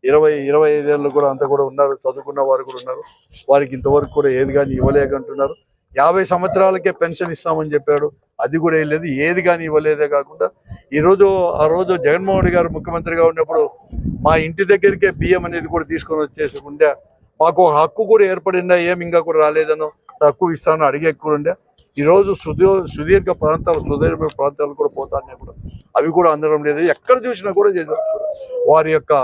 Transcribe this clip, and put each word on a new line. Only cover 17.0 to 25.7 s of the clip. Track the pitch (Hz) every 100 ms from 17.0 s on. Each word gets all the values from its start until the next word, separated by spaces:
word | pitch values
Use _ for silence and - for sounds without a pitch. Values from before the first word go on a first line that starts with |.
| _ _ _ _
మాకు | 160 175 180
ఒక | 147
హక్కు | 160 - 214
కూడా | 220 202
ఏర్పడిందా, | 185 - 185 180 180 170
ఏం | 180 170
ఇంకా | 170 160
కూడా | 156 151
రాలేదనో, | 156 156 156 156 - _ -
తక్కువ | 151 143 180 160
ఇస్తాను | - 160 151
అడిగే | 139 160
ఎక్కువ | 151 156 151
ఉండే. | 151 185 _ _ _ -
ఈరోజు | 143 185 202 196
సుదీ-, | 160 147 190 190 165
సుదీర్ఘ | - 151 196 190 175
ప్రాంతాలు, | 156 160 156 160 151
సుదీర్ఘ | 147 160 165 156 -
ప్రాంతాలు | 139 143 147 143
కూడా | 143 135
పోతానే | 135 139 - -
కూడా | - - -